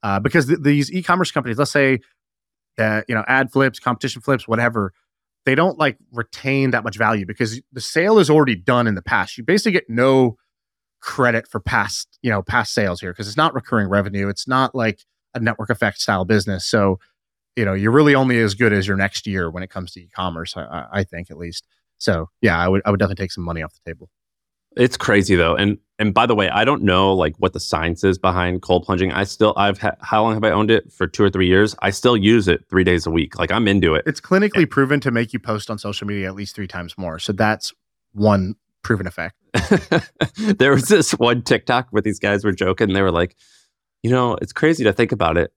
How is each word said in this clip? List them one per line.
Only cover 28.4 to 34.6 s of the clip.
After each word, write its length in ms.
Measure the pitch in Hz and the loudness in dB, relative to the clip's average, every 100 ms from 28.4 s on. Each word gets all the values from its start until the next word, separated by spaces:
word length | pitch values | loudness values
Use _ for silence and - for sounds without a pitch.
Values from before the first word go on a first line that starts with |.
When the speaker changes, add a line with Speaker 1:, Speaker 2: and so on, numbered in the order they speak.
| 90 90 | -2 -4
Speaker 2:
cold 220 | - 90 80 | 0 -2 0
plunging. 260 | 92 92 | -2 -2
I 140 | 76 98 | -2 -4
still, 280 | - 107 - | 0 0 2
I've 200 | 101 98 | 0 0
ha-, 180 | - - | -4 -6
how 240 | - 110 | -2 0
long 100 | 113 | 2
have 120 | 107 110 | 0 0
I 60 | |
owned 200 | 90 107 | 2 2
it? 220 | 113 - | 2 0
For 140 | _ 90 | _ -6
two 160 | - 104 | 2 0
or 40 | |
three 160 | 95 92 | 2 2
years. 280 | 92 107 - | 4 2 0
I 80 | - | -4
still 260 | 101 123 120 | 0 2 4
use 320 | 101 117 98 | 4 4 4
it 160 | - _ | 0 _
three 160 | 92 92 | 0 2
days 200 | 90 82 | 2 0
a 60 | |
week. 260 | 82 76 - | -2 -2 -4
Like, 140 | 87 | -2
I'm 160 | 98 110 | 0 2
into 280 | 101 98 78 | 2 2 0
it. 80 | - | -2
Speaker 1:
It's 140 | - | -8
clinically 400 | - 185 208 208 | -2 0 0 0